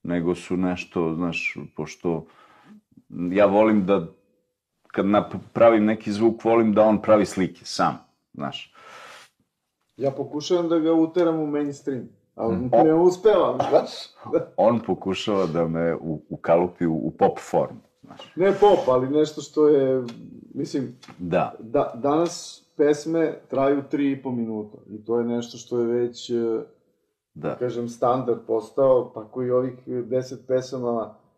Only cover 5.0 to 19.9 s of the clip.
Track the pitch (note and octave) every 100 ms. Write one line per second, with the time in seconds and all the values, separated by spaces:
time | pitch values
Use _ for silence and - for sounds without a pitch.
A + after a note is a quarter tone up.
5 | F#2+ G#2 - - - - A#2 A2+ G#2+ A2
6 | G#2+ G#2 A2+ A2 A2+ A#2 A2 G2+ A2 G#2
7 | - G#2+ F#2+ - F2 - - - E2+ C2
8 | _ _ _ - C#2 - - - - -
9 | - - - _ _ _ _ _ _ -
10 | C3+ C3+ B2+ D3 D3 F3+ E3+ E3 D#3 E3
11 | D#3+ F3+ E3+ D#3+ D3+ D3 D3 C#3 - C3
12 | G2 _ _ - A2+ F#2+ B2 A2+ D#3 D#3+
13 | F3+ F3+ A3 F#3+ B2+ B2+ - C#3+ - -
14 | - _ A2+ D#3 - - G2+ A#2 A2 F2+
15 | - F#2 - G2+ F2+ D#2+ E2 E2 E2+ D#2+
16 | E2 D2+ _ D#2 - - F2 - E2+ D#2
17 | - - G2 - - D#2+ C2 - _ _
18 | - - - - F#3+ G3 G#3 F3 C3 B2+
19 | C3 D3 D3+ D3+ - - D3+ D3 C3+